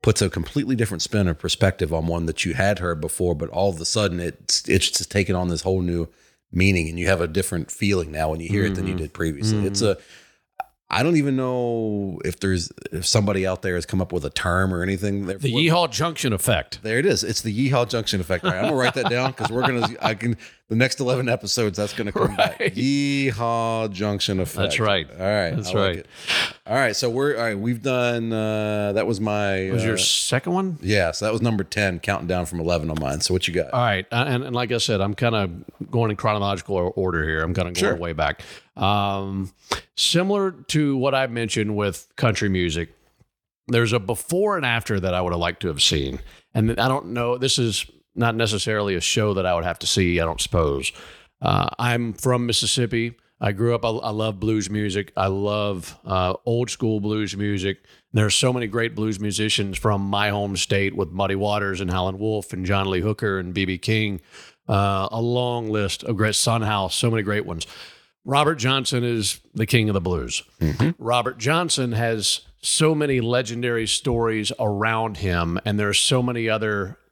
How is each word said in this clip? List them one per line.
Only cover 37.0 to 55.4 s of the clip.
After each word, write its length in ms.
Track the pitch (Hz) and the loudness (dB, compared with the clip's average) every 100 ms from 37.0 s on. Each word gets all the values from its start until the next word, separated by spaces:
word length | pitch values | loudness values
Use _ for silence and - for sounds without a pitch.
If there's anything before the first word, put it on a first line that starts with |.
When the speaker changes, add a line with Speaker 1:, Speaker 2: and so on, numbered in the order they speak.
| 92 85 | 0 0
Speaker 2:
here. 180 | 78 78 | 0 0
I'm 100 | 80 | 0
kinda 200 | 92 87 | 0 -2
going 20 | 87 | 0
Speaker 1:
Sure. 200 | 202 82 | 0 0
Speaker 2:
way 180 | 87 | -4
back. 280 | 78 73 76 - - _ - | -2 -2 -2 -10 -20 _ -4
Um, 760 | 98 104 101 98 98 98 95 _ - - - - | 0 0 0 -2 -4 -4 -6 _ -10 -10 -8 -2
similar 540 | - 170 185 202 190 170 - | 2 2 2 0 0 -4 -4
to 260 | 151 147 135 | 0 2 2
what 180 | 135 | 2
I 140 | 135 131 | 2 0
mentioned 480 | 117 113 113 107 104 | -2 -2 0 0 2
with 320 | 101 - - - | 0 -2 -12 2
country 320 | 120 104 104 | 2 4 2
music, 480 | 95 87 80 82 - _ _ _ _ _ _ - | 2 2 0 -4 -10 _ _ _ _ _ _ -2
there's 240 | 120 117 | 2 2
a 80 | 120 | 0
before 560 | 95 117 - 175 208 190 | 0 -6 -2 0 0 2
and 100 | 131 | 2
after 360 | 117 - 101 | 0 0 -2
that 120 | 92 | 0
I 60 | 90 | 0
would 140 | 90 | 0
have 60 | 85 | 0
liked 220 | 85 87 | -2 -2
to 40 | 92 | -4
have 140 | 73 | 0
seen. 380 | - 78 67 65 - - _ | 2 2 -2 -6 -12 -20 _
And 260 | - 110 117 | 0 2 2
I 80 | 120 | 2
don't 200 | 131 85 | 0 -2
know, 300 | 120 120 123 | -4 -2 0
this 220 | 127 - | 0 2
is 260 | 117 98 - - _ - | 0 -2 -6 -14 _ 0
not 200 | 117 113 | 0 2
necessarily 600 | 113 104 113 107 101 92 | 0 0 0 0 0 0
a 60 | |
show 320 | - - 107 | 0 2 2
that 120 | 95 90 | 2 2
I 80 | |
would 120 | 87 85 | 0 0
have 140 | 82 | -4
to 80 | - | -2
see, 340 | - 90 87 | 2 4 4
I 20 | 82 | 0
don't 140 | 80 | -2
suppose. 540 | - 90 78 69 67 - - - - _ | 0 2 2 0 -4 -8 -20 -20 -20 _
Uh, 260 | - 95 87 - | 0 2 2 0
I'm 360 | 120 120 117 | 0 0 -2
from 320 | 101 131 123 120 | -4 0 0 2
Mississippi. 720 | 110 107 - 120 117 117 117 _ _ | 0 0 0 0 0 -4 -8 _ _
I 100 | - | -2
grew 240 | 98 117 120 | 0 2 2
up, 80 | |
I, 60 | 113 | 0
I 220 | 113 117 | -2 -2
love 280 | 107 110 98 | -2 -2 0
blues 300 | 107 110 92 | 0 0 0
music. 420 | 104 104 95 98 - | -2 0 -2 -4 -2
I 100 | 98 | 0
love, 720 | 98 | 0